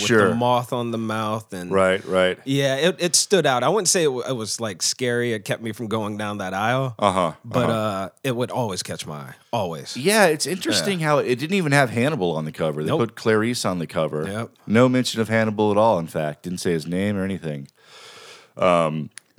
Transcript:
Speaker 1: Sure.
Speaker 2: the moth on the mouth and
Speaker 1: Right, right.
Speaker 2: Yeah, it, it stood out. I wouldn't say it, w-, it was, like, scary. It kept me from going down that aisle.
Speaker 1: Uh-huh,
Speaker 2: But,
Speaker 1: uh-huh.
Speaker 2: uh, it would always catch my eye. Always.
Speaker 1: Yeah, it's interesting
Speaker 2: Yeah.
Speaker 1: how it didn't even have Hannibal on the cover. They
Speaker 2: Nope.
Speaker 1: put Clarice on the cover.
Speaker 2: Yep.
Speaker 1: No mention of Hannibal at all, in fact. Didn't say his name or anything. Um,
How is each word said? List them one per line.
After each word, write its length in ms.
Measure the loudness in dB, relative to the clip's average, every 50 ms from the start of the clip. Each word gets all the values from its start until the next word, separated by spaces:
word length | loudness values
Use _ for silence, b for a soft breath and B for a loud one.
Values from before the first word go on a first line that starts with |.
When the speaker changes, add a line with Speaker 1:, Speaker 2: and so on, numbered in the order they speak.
| 0 4
Speaker 1:
Sure. 220 | 6 6 6 6
Speaker 2:
the 40 | 4
moth 400 | 2 2 2 2 2 0 -2 -4
on 160 | -4 -4 -4
the 80 | -4 -4
mouth 560 | -4 -4 -4 -4 -4 -4 -4 -6 -8 -10 -10
and 180 | -10 -6 0
Speaker 1:
Right, 320 | 2 4 4 4 2 2 -2
right. 340 | -2 2 2 2 2 2 -2 -4
Speaker 2:
Yeah, 320 | -4 -2 0 2 0 0 2
it, 180 | 2 0 0 0
it 180 | -2 0 0
stood 300 | 0 2 4 4 4 4
out. 160 | 4 2 2
I 80 | 2 2
wouldn't 180 | 2 2 2 2
say 140 | 2 2
it, 40 | 2
w-, 180 | 0 0 -2 -4 -4
it 60 | -4
was, 260 | -6 -4 -6 -6 -6
like, 220 | -6 -6 -6 -4
scary. 520 | -4 -4 -2 -2 -2 0 0 0 0 0 -2
It 120 | -4 -4
kept 160 | -6 -6 -4
me 120 | -4 -8 -8
from 120 | -8 -6 -4
going 280 | -2 -2 -2 -4 -4 -4
down 220 | -6 -6 -4 -6
that 160 | -6 -4 -4
aisle. 400 | -2 0 0 0 0 -2 -4 -4 2
Speaker 1:
Uh-huh, 360 | 2 2 4 4 2 0 0 -6 _
Speaker 2:
But, 240 | -4 0 0 2 2
Speaker 1:
uh-huh. 20 |
Speaker 2:
uh, 380 | 0 0 0 -2 -2 -4 -6 -8 -10 _ _
it 120 | -4 -2
would 140 | -2 -2 -4
always 320 | -2 -4 -4 -2 -4 -6
catch 240 | -6 -8 -10 -10 -10
my 120 | -10 -10 -12
eye. 180 | -12 -14 -18 -20 _ _ -4
Always. 420 | -4 -4 -4 -6 -8 -12 -10 -10
Speaker 1:
Yeah, 300 | -4 -2 2 4 6 6
it's 220 | 4 4 2 -2 -6
interesting 520 | -6 -6 -2 -2 0 0 0 0 -2 -2
Speaker 2:
Yeah. 40 | 0
Speaker 1:
how 120 | 2 2 2
it 160 | 2 2 0 -2
didn't 160 | 0 0 0
even 180 | 0 2 2
have 200 | 4 2 2 2
Hannibal 440 | 2 0 0 0 0 0 -2 -2 -2
on 100 | -2 -4
the 60 | -6
cover. 300 | -4 -2 -2 -2 -2 -2
They 80 | -2 -2
Speaker 2:
Nope. 120 | 0 0
Speaker 1:
put 140 | 0 -2 -4
Clarice 480 | -4 0 2 2 4 2 0 -2 -2 -2
on 120 | -2 -2 -2
the 80 | -4
cover. 400 | -4 -2 -2 -2 -2 -2 -4 -4 -4
Speaker 2:
Yep. 220 | -6 -6 -8 -10 -12 _ _
Speaker 1:
No 240 | 2 4 6 6 6
mention 320 | 4 2 0 0 -2 -4
of 80 | -2 0
Hannibal 400 | 2 2 2 2 2 2 2 2
at 80 | 4 4
all, 220 | 4 4 4 2
in 80 | 0 -2
fact. 340 | -4 -4 -4 -4 -6 -6
Didn't 200 | -8 -8 -8 -4
say 100 | -2 0
his 160 | 0 -2 -2 -4
name 280 | -4 -2 -2 -2 -2
or 80 | -2 -4
anything. 440 | -4 -6 -6 -6 -8 -8 -8 -10 -14 B B B B B B B B B B B B B B B B B 0
Um, 540 | 2 4 4 4 4 2 0 -4 -6 -8 -12 -20 _ _ _